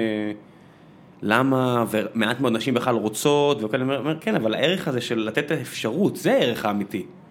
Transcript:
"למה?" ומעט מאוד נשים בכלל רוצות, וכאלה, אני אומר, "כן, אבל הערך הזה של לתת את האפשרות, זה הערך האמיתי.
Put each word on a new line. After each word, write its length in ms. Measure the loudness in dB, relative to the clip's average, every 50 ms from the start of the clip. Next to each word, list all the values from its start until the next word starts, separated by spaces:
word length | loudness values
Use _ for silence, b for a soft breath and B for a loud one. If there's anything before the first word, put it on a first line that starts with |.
| 0 0 -2 -2 -4 -4 -6 -10 B B B B B B B B B B B B B B -14 -6
"למה?" 640 | 0 2 4 4 4 4 2 2 2 2 2 2 0 0
ומעט 500 | 0 -2 -2 -2 0 0 0 0 0 0
מאוד 120 | 0 0
נשים 220 | 0 0 0 0 0
בכלל 200 | 2 2 2 0
רוצות, 680 | 0 0 -2 -2 0 2 2 4 4 4 2 2 0
וכאלה, 220 | 0 -2 -2 -2 0
אני 120 | -2 -2
אומר, 200 | -2 -2 -4 -4 -4
"כן, 140 | -2 -2 0
אבל 200 | 0 0 0 0
הערך 340 | 2 2 2 0 0 -2 -2
הזה 120 | -2 -2
של 180 | -2 -2 -2 -2
לתת 280 | -2 -2 -2 -2 -2
את 40 | -2
האפשרות, 680 | -2 -4 -4 -8 -8 -4 -4 -2 0 2 0 0 0
זה 160 | 0 0 2
הערך 320 | 2 4 2 2 0 0 -2
האמיתי. 420 | -2 0 -2 -2 -4 -6 -6 -8 -8 -14 -20 -20 -20